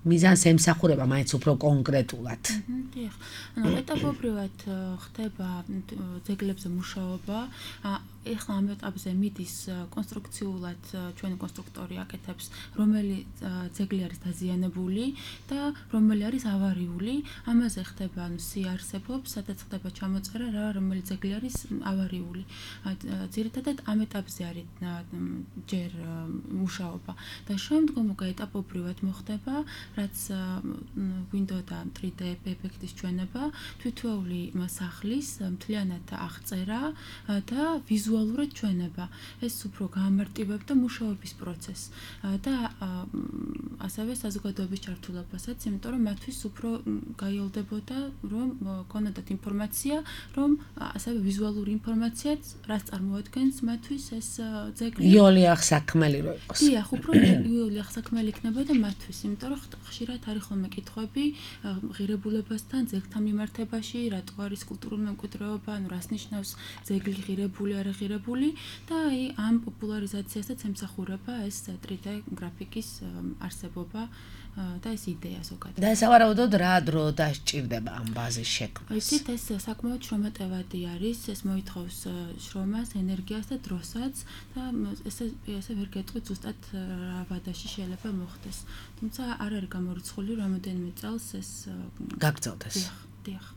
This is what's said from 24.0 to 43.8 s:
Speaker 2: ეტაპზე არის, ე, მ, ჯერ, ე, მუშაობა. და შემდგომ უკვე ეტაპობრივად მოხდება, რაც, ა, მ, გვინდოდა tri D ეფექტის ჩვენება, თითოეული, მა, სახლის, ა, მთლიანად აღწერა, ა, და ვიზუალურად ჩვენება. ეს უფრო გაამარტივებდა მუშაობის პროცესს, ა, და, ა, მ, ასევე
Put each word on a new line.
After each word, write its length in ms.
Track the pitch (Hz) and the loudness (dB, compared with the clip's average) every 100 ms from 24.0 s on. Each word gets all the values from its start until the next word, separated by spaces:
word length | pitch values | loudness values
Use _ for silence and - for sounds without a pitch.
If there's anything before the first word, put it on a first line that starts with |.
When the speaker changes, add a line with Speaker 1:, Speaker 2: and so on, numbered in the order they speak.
| 214 | 0
Speaker 2:
ეტაპზე 360 | 202 190 - | -4 -6 -8
არის, 240 | 175 170 175 - | -6 -6 -12 -8
ე, 160 | 180 170 175 | -6 -6 -8
მ, 580 | 175 - 180 190 - - | -6 -4 -6 -8 -12 -4
ჯერ, 260 | 185 175 | -4 -4
ე, 220 | 175 165 165 165 - - | -6 -6 -6 -6 -6 -4
მუშაობა. 640 | 190 185 185 180 175 - 180 - - | -2 -2 -2 -6 -6 -10 -12 -12 -12
და 120 | - 196 | -4 -4
შემდგომ 500 | - 302 302 262 214 | 2 4 4 4 0
უკვე 140 | 196 185 | 0 -4
ეტაპობრივად 720 | 185 214 202 190 180 175 180 | -4 -4 -6 -6 -6 -6 -2
მოხდება, 680 | 190 190 - 214 - 285 302 - - - | -4 -4 -6 -6 -2 -4 -4 -10 -8 -4
რაც, 200 | 202 - - | -4 -4 -6
ა, 140 | 190 185 185 | -4 -2 -4
მ, 680 | - - - - 196 185 185 | -4 -6 -8 -4 -2 -2 -2
გვინდოდა 520 | 196 190 185 185 170 170 | -2 0 -2 -4 -8 -8
tri 200 | - 185 | -6 -8
D 240 | - 180 180 | -4 -6 -4
ეფექტის 540 | 190 180 190 - 185 - | -6 -6 -8 -8 -12 -6
ჩვენება, 560 | 185 180 185 247 294 - - - | -4 -2 -4 -2 -4 -4 -12 -6
თითოეული, 640 | 247 240 240 214 180 175 175 | -6 -4 -2 -2 -2 -2 -2
მა, 160 | 180 180 | -2 -2
სახლის, 640 | - 180 - 202 262 285 - | -4 -8 -4 -2 -2 -2 -4
ა, 140 | 190 | -4
მთლიანად 600 | 180 - 214 196 175 - | -4 -2 -2 0 -4 -8
აღწერა, 680 | 190 170 - - 185 190 226 | -6 -6 -8 -6 -4 -2 -2
ა, 560 | 294 302 - - - 202 | -2 -4 -12 -12 -2 -2
და 220 | 196 247 311 320 | 0 0 2 2
ვიზუალურად 680 | - 214 214 220 214 247 294 | 2 2 4 2 4 2 0
ჩვენება. 540 | - 214 180 175 - 180 - - - | 0 0 2 0 -4 -8 -10 -16 -6
ეს 180 | 240 233 | -4 -4
უფრო 260 | 202 - 185 | -8 -4 -4
გაამარტივებდა 840 | 190 196 196 202 - 202 208 - 277 | 2 4 4 2 -2 -2 -2 4 4
მუშაობის 580 | 247 - 220 196 - - | 4 0 -4 -4 -8 -10
პროცესს, 560 | 180 170 - 190 - - - - | -10 -8 -10 -10 -12 -12 -14 -8
ა, 180 | 196 196 | -2 -2
და, 180 | 277 262 233 - | 0 0 0 -4
ა, 140 | 190 180 | -4 -4
მ, 760 | 185 - - - - - - | -4 -4 -4 -4 -4 -6 -8
ასევე 360 | - | -6